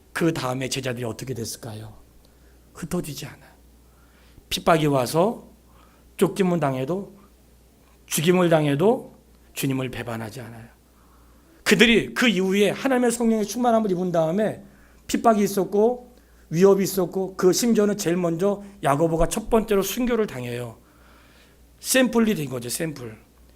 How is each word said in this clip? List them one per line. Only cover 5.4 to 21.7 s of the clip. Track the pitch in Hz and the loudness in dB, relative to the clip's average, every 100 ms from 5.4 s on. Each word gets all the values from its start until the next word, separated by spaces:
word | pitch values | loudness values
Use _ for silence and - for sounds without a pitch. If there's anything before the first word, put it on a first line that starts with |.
| - - _ - - _ _ - | -12 -20 _ -20 -20 _ _ -2
쫓김을 | 190 - 185 175 | 0 2 0 0
당해도 | 143 131 135 190 196 - - _ _ _ _ _ _ _ - | 0 -2 -4 -6 -8 -16 -20 _ _ _ _ _ _ _ -6
죽임을 | - 156 180 175 | 0 2 4 4
당해도 | 160 147 139 196 262 - - _ _ _ | 4 2 2 2 2 -4 -20 _ _ _
주님을 | - 139 131 127 | -6 -4 -2 -4
배반하지 | 120 117 113 110 127 | -8 -10 -10 -10 -12
않아요. | 110 117 113 _ _ _ _ - - _ _ _ | -16 -18 -20 _ _ _ _ -20 -20 _ _ _
그들이 | - 165 233 214 - | 2 6 6 6 2
그 | - 247 | 0 0
이후에 | 180 190 202 202 | 2 0 2 2
하나님의 | - 277 247 240 | 0 0 2 2
성령의 | 240 226 220 214 | 2 0 0 -2
충만함을 | 247 240 226 214 | -2 2 2 0
입은 | 175 185 | -2 0
다음에 | 165 160 190 202 123 - - - - - | 0 0 0 -2 -4 -14 -20 -20 -20 -6
핍박이 | 226 240 208 | 0 2 2
있었고 | 196 202 175 208 226 247 - - _ _ - | 2 0 -2 2 2 0 -10 -20 _ _ -6
위협이 | 160 196 196 | 4 6 6
있었고 | 185 196 175 190 190 190 | 2 -2 -2 -4 -6 2
그 | 180 | 2
심지어는 | 170 240 214 208 208 | 4 2 2 2 0
제일 | 160 180 | -2 0
먼저 | 170 165 196 202 - - | -2 0 -2 -2 -8 -4
야고보가 | 147 143 165 160 165 | 0 2 2 2 0
첫 | - - | -2 0
번째로 | 233 - 202 | 0 2 0
순교를 | 190 - 247 226 214 | 0 -2 -2 0 -2
당해요. | 127 123 120 120 110 _ _ - - - _ - _ _ | -6 -8 -8 -10 -14 _ _ -20 -20 -20 _ -20 _ _